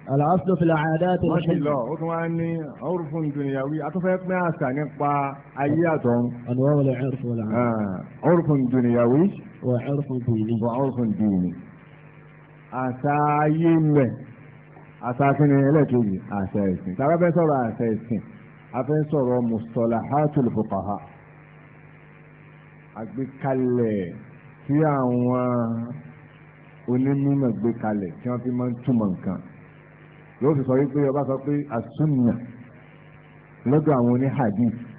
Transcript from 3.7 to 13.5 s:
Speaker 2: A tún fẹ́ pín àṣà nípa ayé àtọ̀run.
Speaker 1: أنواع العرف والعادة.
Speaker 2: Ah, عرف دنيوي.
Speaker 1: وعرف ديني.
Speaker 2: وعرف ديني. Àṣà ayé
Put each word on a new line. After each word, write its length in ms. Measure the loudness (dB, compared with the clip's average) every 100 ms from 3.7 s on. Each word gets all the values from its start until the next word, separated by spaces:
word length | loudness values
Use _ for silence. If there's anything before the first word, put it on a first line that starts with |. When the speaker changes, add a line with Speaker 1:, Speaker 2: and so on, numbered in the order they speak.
| -4
Speaker 2:
A 100 | -4
tún 120 | -2
fẹ́ 160 | -2 -2
pín 140 | -2 -2
àṣà 320 | -2 -2 -2
nípa 680 | -2 -6 -2 -2 0 -2 -8 -14
ayé 320 | -4 0 2
àtọ̀run. 480 | 2 2 2 2 0 -4
Speaker 1:
أنواع 300 | -4 0 2
العرف 480 | 4 2 0 -4 -4
والعادة. 320 | -4 -4 -2
Speaker 2:
Ah, 500 | 0 0 0 -4 -6 -10 -2
عرف 280 | 2 2 4 2 2
دنيوي. 760 | 2 4 4 4 4 4 0 -14 -8
Speaker 1:
وعرف 480 | -2 -2 0 -4 -4 -4
ديني. 400 | 0 0 0 0
Speaker 2:
وعرف 380 | 0 0 -2 0 -2
ديني. 440 | 2 2 2 0 -4 -14 -20 -20 -20 -20 -20 -20 -20 -20 -20 -10
Àṣà 440 | -6 -4 -2 0 2 2 2
ayé 320 | 2